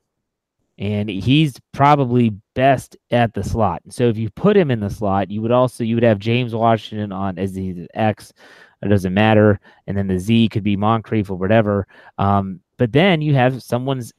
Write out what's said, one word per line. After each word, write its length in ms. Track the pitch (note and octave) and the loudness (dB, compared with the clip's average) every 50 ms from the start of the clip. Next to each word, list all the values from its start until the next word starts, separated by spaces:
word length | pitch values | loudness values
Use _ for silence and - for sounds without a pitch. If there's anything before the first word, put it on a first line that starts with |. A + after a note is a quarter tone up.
| _ _ _ _ _ _ _ _ _ _ _ _ _ _ _ _ | _ _ _ _ _ _ _ _ _ _ _ _ _ _ _ _
And 300 | F#2 G2+ G#2 G#2 G#2 G#2+ | -6 -4 -4 -4 -4 -4
he's 500 | G2 F#2+ F#2+ A2+ C3 D3+ D#3+ D3 B2 - _ _ - | -6 -4 0 2 2 2 2 0 -2 -8 _ _ -4
probably 560 | - C#3 C#3+ D3+ C#3+ C#3 B2 A#2+ B2 A#2+ A2+ G#2 G2 - _ _ | 0 2 4 4 4 2 0 2 2 2 0 -2 -4 -12 _ _
best 420 | - C3 C#3 C3+ A#2+ - - - - _ _ | 0 2 2 2 2 -2 -10 -20 -20 _ _
at 240 | - A#2+ A#2 A2+ - | 0 0 0 0 -2
the 100 | G2+ G2 | -6 -6
slot. 380 | G2 F#2 A2+ A2 G2 E2+ - - - | -4 -2 -2 -2 -2 -2 -6 -10 -14
So 200 | - - B2+ A#2+ | -4 0 0 0
if 80 | A2+ G#2+ | 0 0
you 120 | A2+ G#2+ | -4 -8
put 260 | - - - G3 G#3 | -6 -2 0 2 2
him 140 | G3+ F3+ C#3+ | 2 2 2
in 100 | B2+ A2+ | 0 -2
the 120 | G#2 G2 | -2 -6
slot, 400 | - - G#2 G2 F#2+ G2 G2+ F2 | -6 -4 -4 -2 0 -2 -2 -4
you 100 | G2+ G#2+ | -4 -6
would 100 | A2 A2+ | -2 0
also, 320 | A#2+ B2 B2+ B2 - - B2 | 2 2 2 0 -2 -4 -4
you 120 | A2+ A#2 | -2 0
would 80 | A#2 A#2 | 2 4
have 160 | A#2 A2 G2 | 2 2 2
James 340 | G2 A2+ A#2 B2 B2+ A#2 A2 | 0 -2 -2 -2 -2 -4 -4
Washington 580 | A2+ A2+ A#2 A2+ A2 - - A2+ G#2+ G#2 G#2 | 0 2 2 2 0 -2 -8 -10 -8 -8 -8
on 280 | F#2+ F#2 G2 G2 F#2 E2+ | -6 -6 -6 -6 -4 -6
as 140 | F#2+ G2 F#2 | -6 -6 -6
the 340 | F#2+ F#2+ F#2 F2+ F2+ E2+ - - | -6 -8 -8 -8 -10 -12 -12 -6
X. 360 | - A2 A2 G2+ - - - _ _ - - - - - _ _ _ - | -2 0 0 -2 -2 -8 -18 _ _ -20 -20 -20 -20 -20 _ _ _ -2
It 60 | G2 | 0
doesn't 240 | G#2 G2+ F2 F#2+ F2+ | 0 0 0 0 0
matter. 460 | G2 G#2+ A2 A2 G#2+ G#2+ G#2+ G2+ - - - _ _ _ - | 2 4 4 6 6 6 4 4 2 -4 -12 _ _ _ -8
And 100 | F#2+ G2+ | -6 -4
then 80 | G2 | -4
the 140 | F#2+ F#2+ F#2 | -2 -2 -4
Z 300 | F2+ G#2 A#2 A2+ A2+ G#2+ | 0 0 2 2 2 2
could 140 | - A2 F#2+ | 0 -4 -4
be 140 | G#2 G2+ F#2+ | -2 -2 0
Moncrief 540 | G#2 G#2+ A2+ A2+ G#2+ - A#2 A2 G2+ G2 | 0 0 0 -2 -2 -2 -2 -2 -2 -4
or 40 | G2 | -4
whatever. 520 | F2 F#2 F#2 A2 A#2 A2 G#2 G2+ G2+ F#2+ - _ - - - _ - | -6 0 2 2 2 4 2 0 -2 -2 -4 _ -20 -20 -18 _ -2
Um, 400 | G2 G2 G2+ G2+ G2 F#2+ F#2+ E2 - _ _ - | 0 2 2 2 0 -2 -8 -14 -16 _ _ -4
but 140 | B2 A#2 | -2 0
then 320 | G2+ C#3 E3+ G3+ F3+ D#3 D3+ | 2 2 2 4 2 0 0
you 100 | D3+ C#3+ | 0 2
have 300 | C3+ B2 B2+ C3 A#2+ - | 2 2 2 0 -2 -6
someone's 500 | - - A#2+ B2+ C3 C#3 C3 A#2+ - - | -6 -6 -4 -4 -4 -4 -4 -6 -10 -14